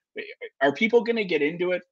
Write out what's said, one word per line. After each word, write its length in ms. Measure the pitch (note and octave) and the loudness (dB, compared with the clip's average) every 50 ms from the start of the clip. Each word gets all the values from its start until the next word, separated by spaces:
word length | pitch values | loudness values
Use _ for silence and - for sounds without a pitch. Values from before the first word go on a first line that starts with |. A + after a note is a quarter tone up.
| _ _ - - - C#3 - - - - - - | _ _ -14 -14 -12 -12 -14 -16 -16 -16 -4 0
are 100 | C#3 C#3+ | 0 0
people 300 | C#3+ - A3 A3 A#3+ A#3 - | 2 2 2 2 4 2 2
gonna 200 | A#3 A#3 A3 G#3 | 2 0 -2 -2
get 180 | F3+ D#3+ D3 | -2 0 0
into 300 | C#3+ D3+ E3+ E3+ F3+ F3+ | 0 0 0 -2 -2 -2
it, 100 | F3+ F3 - _ | -2 -4 -6 _